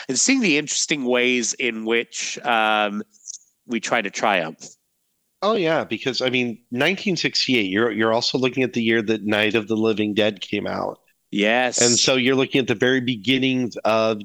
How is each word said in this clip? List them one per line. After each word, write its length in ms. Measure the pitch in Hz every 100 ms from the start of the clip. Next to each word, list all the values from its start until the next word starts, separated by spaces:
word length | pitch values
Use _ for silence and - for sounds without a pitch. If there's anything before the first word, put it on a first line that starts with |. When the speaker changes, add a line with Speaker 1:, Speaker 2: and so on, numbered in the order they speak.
| -
Speaker 1:
and 120 | 127
seeing 200 | - 269
the 180 | 208 147
interesting 460 | 147 - - 151
ways 500 | 123 123 123 123 113 -
in 280 | 127 110
which, 560 | 110 117 117 - - - -
um, 580 | 117 107 107 104 104 - _ - - _ _ -
we 140 | 117
try 220 | - 120
to 80 | 101
triumph. 560 | - 113 95 82 80 - - _ _ _ _ _ _
Speaker 2:
Oh, 140 | 196 226
yeah, 280 | 160 156
because, 380 | 110 110 135 117
I 80 | 127
mean, 340 | 127 123 107 _
nineteen 460 | 123 151 190 208 165
sixty-eight, 520 | 143 - - 123 95
you're, 220 | 95 120
you're 220 | 104 113
also 240 | 113 - 135
looking 260 | 127 127
at 100 | 127
the 80 | 120
year 200 | 113 113
that 220 | 107 113
Night 320 | 101 104 107 110
of 120 | 104
the 80 | 110
Living 380 | 110 104 107
Dead 280 | 101 107 101
came 240 | - 104 98
out. 340 | 98 98 - _ _ _
Speaker 1:
Yes. 500 | 101 104 120 127 -
Speaker 2:
And 160 | 120 117
so 180 | - 131
you're 200 | 123 135
looking 240 | 131 139
at 80 | 123
the 80 | 107
very 260 | 127 131
beginnings 720 | 123 117 98 131 131 127 120 -
of 440 | 104 110 110 107